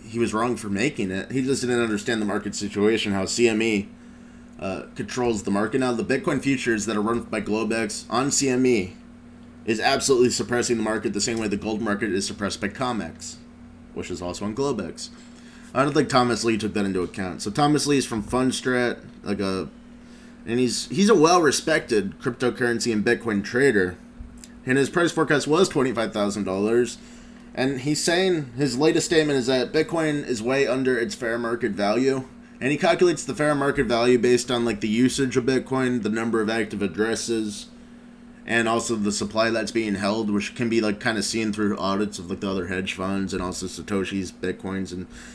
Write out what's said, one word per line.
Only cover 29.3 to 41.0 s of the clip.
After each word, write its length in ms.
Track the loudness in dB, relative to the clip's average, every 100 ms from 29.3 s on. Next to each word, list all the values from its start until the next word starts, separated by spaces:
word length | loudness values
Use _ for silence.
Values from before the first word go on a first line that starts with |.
| 2
is 80 | 2
that 260 | 2 2
Bitcoin 540 | 0 0 0 0 -2 -2
is 160 | -2
way 240 | 0 2 2
under 320 | 2 2 0
its 160 | 0
fair 240 | -4 -4 -2
market 360 | -2 -2 -2
value, 500 | 0 0 2 2 0 -4 -14 -20 -4
and 120 | -2
he 80 | 2
calculates 440 | 2 4 4 2
the 120 | -4 0
fair 180 | 2
market 320 | 2 2 0 2
value 320 | 4 6 6
based 320 | 6 4 2
on, 160 | 0 0
like, 140 | 0
the 80 | 0
usage 500 | 4 4 2 0 0
of 80 | 2
Bitcoin, 560 | 0 0 0 0 0
the 80 | -2
number 320 | -2 0 0
of 80 | 0
active 320 | 0 -2 -2
addresses, 840 | -2 0 0 0 -2 -2 -2 -8 -14 -20 -20 -20 -20 -20 -20 -14
and 240 | -2 0 2
also 280 | 0 0 -2
the 160 | -2
supply 400 | -2 -2 0 0
that's 200 | 0 -2
being 220 | -2 -2
held, 380 | -2 -2 -2 0
which 240 | -2 -2 -4
can 120 | -2
be, 140 | 0
like, 180 | 0
kinda 220 | -2